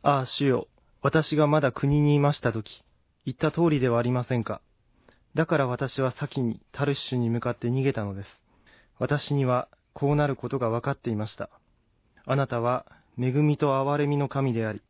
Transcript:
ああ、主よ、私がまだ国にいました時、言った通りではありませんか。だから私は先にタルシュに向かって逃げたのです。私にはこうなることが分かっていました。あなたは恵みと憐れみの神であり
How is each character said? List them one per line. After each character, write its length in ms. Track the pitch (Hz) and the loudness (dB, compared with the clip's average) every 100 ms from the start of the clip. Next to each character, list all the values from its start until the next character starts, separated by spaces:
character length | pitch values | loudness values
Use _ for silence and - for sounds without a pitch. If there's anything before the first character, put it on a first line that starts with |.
あ 160 | 139 143 | 2 0
あ、 60 | 127 | -2
主 200 | - 143 | 0 2
よ、 220 | 120 - _ _ _ | 2 -2 _ _ _
私 340 | 143 160 151 156 | 0 2 2 2
が 120 | 147 | 4
ま 140 | 156 | 4
だ 100 | 139 | 2
国 300 | - 143 147 | 0 2 4
に 140 | 147 147 | 4 4
い 40 | |
ま 140 | 143 | 4
し 60 | 147 | 2
た 120 | 120 | -2
時、 320 | 110 - - _ _ _ _ - | -4 -10 -18 _ _ _ _ -10
言 80 | |
っ 40 | - | -2
た 140 | 156 | -2
通 180 | 160 170 | 2 2
り 100 | 147 | 4
で 100 | 127 | 2
は 100 | 117 | 2
あ 20 | |
り 100 | 117 | 2
ま 120 | 127 | -2
せ 140 | 120 123 | 0 -2
ん 60 | |
か。 180 | 110 101 _ _ _ _ _ _ _ | -2 -8 _ _ _ _ _ _ _
だ 120 | - 165 | -2 0
か 120 | 156 | 2
ら 100 | 131 | 0
私 340 | 123 135 - | -2 -4 -2
は 100 | 131 | -4
先 300 | - 143 - | -2 -6 -4
に 200 | 120 - _ | -4 -4 _
タ 140 | - 143 | -4 -2
ル 100 | 139 | -2
シ 200 | - 127 | -4 -2
ュ 20 | |
に 120 | 117 | 0
向 100 | 117 | -2
か 100 | 120 | -4
っ 40 | 120 | -4
て 120 | 117 | -4
逃 160 | 131 | 0
げ 100 | 135 | -2
た 100 | 123 | -2
の 120 | 101 98 | -6 -8
で 80 | |
す。 180 | 98 _ _ _ _ _ _ _ | -14 _ _ _ _ _ _ _
私 340 | 127 147 - | -2 -2 0
に 120 | 143 127 | 0 2
は 220 | 123 - _ _ | 0 -2 _ _
こ 200 | - 143 | -4 0
う 20 | 147 | 2
な 100 | 147 | 0
る 80 | 135 | -2
こ 140 | 123 | -6
と 100 | 135 | -2
が 100 | 117 | -2
分 120 | 117 | -2
か 100 | 143 | -4
っ 60 | 139 | -4
て 120 | 123 | -4
い 60 | 107 | -4
ま 120 | 107 | -4
し 80 | - | -8
た。 140 | - _ _ _ _ _ _ _ - | -14 _ _ _ _ _ _ _ -4
あ 100 | 135 | -2
な 120 | 135 | 0
た 140 | 120 | -2
は 240 | 120 127 - - _ - | 0 -2 -6 -20 _ -4
恵 120 | 127 | -2
み 260 | 135 151 143 | 2 2 2
と 100 | 147 | 2
憐 300 | 135 135 147 | 2 0 0
れ 100 | 143 | 0
み 100 | 143 | 0
の 120 | 139 | 0
神 240 | 139 135 | 0 0
で 120 | 117 110 | 0 -2
あ 80 | |
り 80 | 101 _ | -6 _